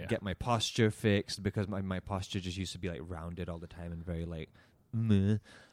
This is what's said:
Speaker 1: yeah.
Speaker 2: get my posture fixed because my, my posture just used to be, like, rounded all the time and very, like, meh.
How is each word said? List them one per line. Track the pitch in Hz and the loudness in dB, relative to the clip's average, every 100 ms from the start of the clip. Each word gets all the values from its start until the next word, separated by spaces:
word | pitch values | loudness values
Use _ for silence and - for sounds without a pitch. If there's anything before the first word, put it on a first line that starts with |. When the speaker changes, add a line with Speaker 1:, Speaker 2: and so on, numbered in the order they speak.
Speaker 1:
yeah. | 82 | -2
Speaker 2:
get | 113 | -2
my | 98 | -2
posture | 90 123 117 - - 110 | -2 0 2 2 4 4
fixed | - 110 101 - - | 4 4 4 2 -2
because | 98 107 98 | -2 0 -2
my, | 98 | -2
my | 95 92 | -2 -4
posture | - 95 95 104 | -2 -4 -2 -4
just | 90 90 | -2 -4
used | 90 | -4
to | 92 | -4
be, | 92 | -6
like, | 76 | -6
rounded | 82 82 85 85 85 | -8 -8 -6 -6 -6
all | 85 | -8
the | 85 | -10
time | - 85 | -10 -8
and | 85 | -6
very, | 85 82 | -4 -4
like, | 85 82 78 - _ _ _ | -4 -6 -10 -14 _ _ _
meh. | 113 113 98 98 107 - - - | 0 6 6 6 2 -2 -20 -20